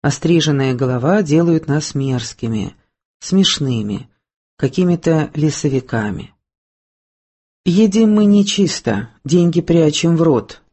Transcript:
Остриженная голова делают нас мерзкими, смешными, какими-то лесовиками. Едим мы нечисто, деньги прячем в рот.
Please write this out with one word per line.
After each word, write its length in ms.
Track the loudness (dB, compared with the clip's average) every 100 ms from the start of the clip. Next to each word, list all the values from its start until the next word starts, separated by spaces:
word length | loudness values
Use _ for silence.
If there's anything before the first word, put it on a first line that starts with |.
Остриженная 720 | -4 -4 0 0 0 -2 -2
голова 480 | -2 -2 -2 0 0
делают 460 | 2 0 2 0 0
нас 260 | -4 -4
мерзкими, 800 | -6 -4 -4 -6 -8 -6 -6 -8 _ _ _ _ _
смешными, 880 | -2 2 2 0 -2 -4 -4 -8 -10 _ _ _ _ _
какими-то 720 | -4 0 0 0 0 0 -2 -2
лесовиками. 1000 | -2 -2 -2 -2 -4 -6 -4 -8 -12 _ _ _ _ _ _ _ _ _ _ _ _ _ 0
Едим 480 | 2 2 4 2
мы 100 | 4
нечисто, 840 | 4 4 2 0 -2 -2 -4 -4 -6 _ 0
деньги 340 | 2 2 0
прячем 560 | 2 2 2 2 0 2
в 60 |
рот. 400 | 2 2 -2 -20 _